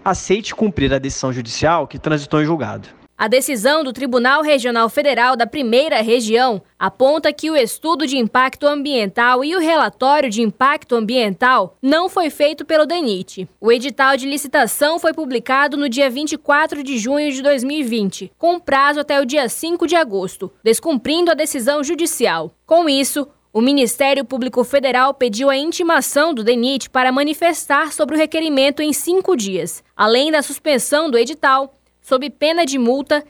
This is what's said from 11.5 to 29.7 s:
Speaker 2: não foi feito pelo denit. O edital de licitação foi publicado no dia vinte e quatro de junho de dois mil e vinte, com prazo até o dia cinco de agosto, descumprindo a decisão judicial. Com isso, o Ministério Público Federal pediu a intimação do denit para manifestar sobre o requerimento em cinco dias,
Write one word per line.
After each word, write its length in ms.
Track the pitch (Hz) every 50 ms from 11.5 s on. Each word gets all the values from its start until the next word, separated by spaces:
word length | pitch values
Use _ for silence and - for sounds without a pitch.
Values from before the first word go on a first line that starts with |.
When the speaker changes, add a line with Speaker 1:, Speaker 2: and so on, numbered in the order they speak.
| 254 226 190 - - _
Speaker 2:
não 260 | 254 269 302 330 359
foi 220 | 359 - 381 339 285
feito 340 | - - 294 302 311 302 294
pelo 220 | - 320 302 302
denit. 640 | 269 339 359 302 226 196 180 180 - - 190 180 - _ _
O 120 | 202 226
edital 440 | 240 254 247 285 220 - 269 269 277
de 140 | 247 262 277
licitação 680 | 294 277 - 254 - 294 240 - - - 294 302 330 339
foi 120 | - 320
publicado 640 | - 320 311 247 247 233 233 - 262 269 285 285 294
no 140 | 285 285 269
dia 200 | 226 277 277 262
vinte 240 | 233 277 311 294 320
e 40 |
quatro 440 | 294 - - 285 294 320 311 349 294
de 160 | 262 277 269
junho 320 | 220 202 254 285 294 302 294
de 100 | 262 269
dois 200 | 262 285 285 247
mil 180 | 247 269 294 311
e 40 | 269
vinte, 480 | 220 240 220 202 185 - - 190 - _
com 220 | _ 311 339 349 339
prazo 420 | - - 277 269 277 285 294 294
até 180 | 285 302 285 277
o 60 | 285
dia 240 | 240 294 294 254 226
cinco 360 | - - 320 330 349 339 349
de 80 | 285 349
agosto, 560 | 330 311 233 196 190 185 185 - - 190 180 - _ -
descumprindo 680 | 220 226 - - 330 294 214 - - 302 339 349 339
a 20 | 311
decisão 500 | 269 311 302 - 269 214 269 294 302 269
judicial. 680 | 294 349 285 339 - - - 233 190 165 165 156 165 - _ _
Com 220 | - 320 339 339
isso, 400 | 294 269 269 269 - - 294 277 - _ _ _ _
o 100 | - 220
Ministério 600 | 240 269 285 285 247 220 - - 277 269 277 277 262
Público 400 | - 269 240 254 247 - 254 240
Federal 480 | - 277 277 254 262 247 247 262 277
pediu 380 | 277 - 254 240 202 226 277 277
a 80 | 269
intimação 800 | 269 294 339 - - 349 330 330 277 - - - 285 302 339 302
do 80 | 226 208
denit 440 | 233 247 233 240 262 277 247 -
para 240 | - - 262 254 254
manifestar 800 | 254 277 294 302 294 - 339 339 330 - - - 277 285 320 294
sobre 240 | - - 302 - 320
o 20 |
requerimento 640 | 311 311 311 320 320 320 320 285 262 269 285 285 311
em 140 | 302 302 -
cinco 420 | - - 339 359 381 370 392 359
dias, 480 | 240 196 196 185 170 160 175